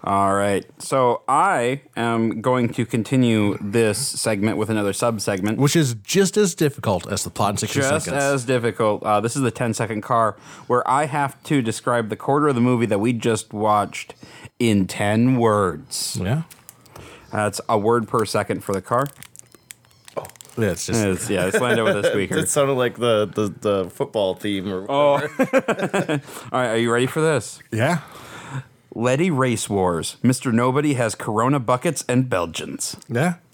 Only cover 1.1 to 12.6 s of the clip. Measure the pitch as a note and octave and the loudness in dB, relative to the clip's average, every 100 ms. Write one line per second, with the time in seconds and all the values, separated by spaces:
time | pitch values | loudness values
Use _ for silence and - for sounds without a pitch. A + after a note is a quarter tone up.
1.1 | A#2+ - C#3 F#3 E3 A#2+ C3+ - - A#2 | 0 0 2 2 2 0 -2 -8 -4 -2
2.1 | A#2 A2+ G#2 A#2+ B2+ A#2+ - A2+ A#2+ G#2 | 0 0 0 0 2 0 -2 -2 -2 0
3.1 | C3+ A#2+ A2 G#2 - G2+ A2+ A2+ G#2 C#3 | 2 4 4 2 -2 -2 2 2 2 -4
4.1 | - - G#2+ G#2+ E2 G#2 G#2+ G2+ G2 A#2+ | -4 -2 0 0 0 -2 0 0 0 -2
5.1 | A2+ G#2 G2 G2+ A2 C#3 E3+ C#3+ A2+ - | 0 -2 -2 -2 2 2 4 0 -2 -2
6.1 | F#3 G3 G#3+ G3+ - D3+ - A2+ F#2 - | 0 2 2 0 2 -2 0 -2 -2 -2
7.1 | G2 - - G#2 G#2 G#2+ C#3 C3+ D#3 D3+ | -6 -6 -2 -2 -2 -2 0 0 0 -2
8.1 | C3+ C#3 C#3 A#2+ B2+ A#2 G2+ A2 G#2 - | -2 0 0 0 0 0 0 0 0 2
9.1 | G#2 A2 C#3+ B2+ - A#2+ A2 A2 G#2+ - | 2 2 0 -2 0 -2 -2 -4 -4 0
10.1 | A#2+ A2 - - - - B2 - C3+ D3+ | 2 2 -2 -18 -20 0 0 2 2 2
11.1 | D3 C#3 - - D3 A2+ - - A#2+ A2 | 0 -2 -4 -2 0 0 -2 0 0 -2
12.1 | G#2 - C#3+ D3 B2 | -6 0 2 2 2